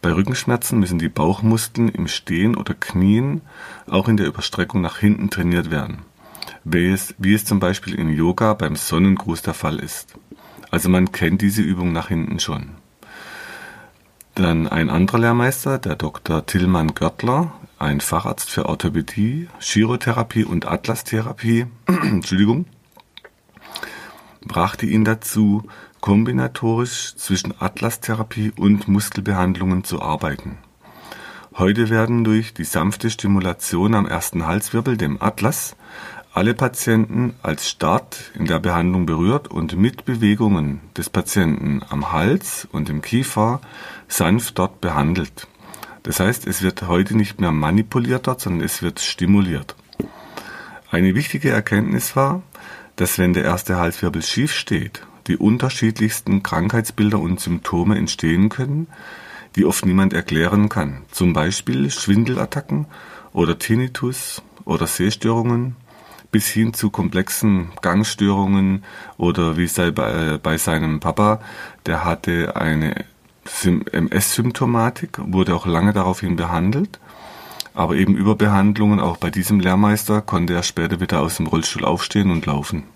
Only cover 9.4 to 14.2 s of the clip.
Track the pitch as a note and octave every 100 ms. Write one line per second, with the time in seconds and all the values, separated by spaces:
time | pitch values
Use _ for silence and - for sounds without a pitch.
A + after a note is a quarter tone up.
9.4 | - D#2+ D#2 D#2 D#2+ - - - _ -
10.4 | - - - - F2+ F#2 F#2 - E2+ F#2+
11.4 | G2+ G2 E2 F2+ F2+ E2+ E2 E2 D#2 E2+
12.4 | - D2 C#2 - _ _ - - - -
13.4 | - - - - - _ _ _